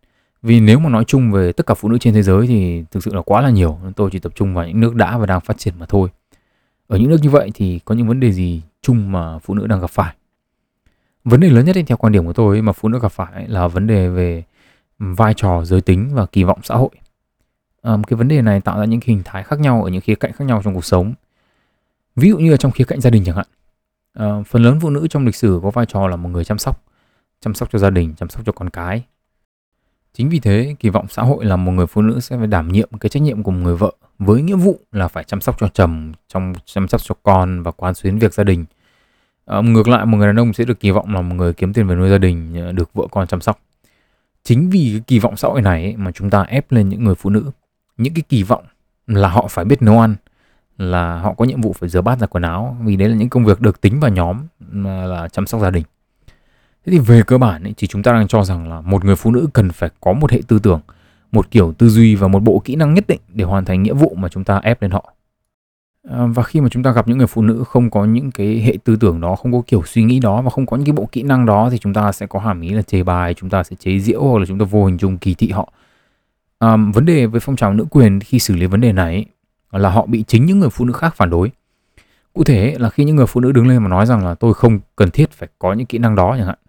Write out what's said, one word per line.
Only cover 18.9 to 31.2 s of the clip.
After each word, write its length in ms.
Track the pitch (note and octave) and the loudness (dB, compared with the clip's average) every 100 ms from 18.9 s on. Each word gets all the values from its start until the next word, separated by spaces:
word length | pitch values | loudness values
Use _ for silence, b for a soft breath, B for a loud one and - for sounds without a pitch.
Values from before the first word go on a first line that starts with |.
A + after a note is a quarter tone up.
| A2+ | -2
hình 180 | A#2+ G2+ - | 0 -2 -2
thái 180 | F#2+ | -12
khác 160 | G2 D3 | -8 -2
nhau 240 | D3 A#2 | 0 0
ở 60 | F2+ | 0
những 120 | F#2 | -4
khía 140 | - G#2 | -2 -2
cạnh 160 | - | -4
khác 140 | - C#3 | -6 -2
nhau 160 | A2 | -2
trong 100 | G2+ | -2
cuộc 120 | F#2 - | -6 0
sống. 280 | F2+ G2 C3 _ _ _ _ _ _ _ _ _ - | 0 0 -6 _ _ _ _ _ _ _ _ _ 2
Ví 140 | F3+ | 2
dụ 80 | F3 | 4
như 140 | D#3+ | 2
là 60 | D3 | 2
trong 140 | C#3 | 2
khía 120 | - | 0
cạnh 180 | B2 C#3 | -2 0
gia 80 | B2 | 2
đình 140 | A2+ F2+ | 2 2
chẳng 100 | E2+ | -4
hạn. 100 | - _ _ _ _ _ _ | -8 _ _ _ _ _ _
Ờ, 300 | - G#2+ G#2 | -8 -6 -4
phần 200 | G2+ A#2+ | -2 2
lớn 160 | A#2 D3+ | 4 4
phụ 100 | D#3+ | 0
nữ 180 | C#3+ D#3+ | -2 -2
trong 180 | D3 B2 | -2 -2
lịch 100 | - | 0
sử 240 | A2 F2+ | 0 0
có 60 | G2 | -2
vai 160 | A#2+ A#2 | -4 -4
trò 220 | G2 F#2+ | -2 -2
là 80 | F2 | -4
một 140 | F2 | -6
người 140 | F2 | -6
chăm 140 | E2+ G#2+ | -4 -6
sóc. 260 | C3 - _ _ _ _ _ _ | -4 -8 _ _ _ _ _ _
Chăm 120 | A2 | -10
sóc 160 | G2+ A#2+ | -8 -6
cho 80 | G#2+ | 0
gia 100 | G2 | 0
đình, 240 | F#2 D#2+ D#2 | 0 -2 -6
chăm 120 | F2 | -12
sóc 120 | - A2 | -10 -10
cho 60 | |
con 180 | - F2+ | -8 -12
cái. 340 | - F2 A2+ - _ _ _ _ _ _ _ _ _ _ | -10 -8 -8 -10 _ _ _ _ _ _ _ _ _ _
Chính 160 | - C3+ | -6 -2
vì 100 | E3 | -2
thế, 360 | G#2+ G2+ C#3 D3 | 0 0 0 -4
kỳ 100 | G#2+ | -2
vọng 160 | F2+ - | -2 -4
xã 120 | - | -4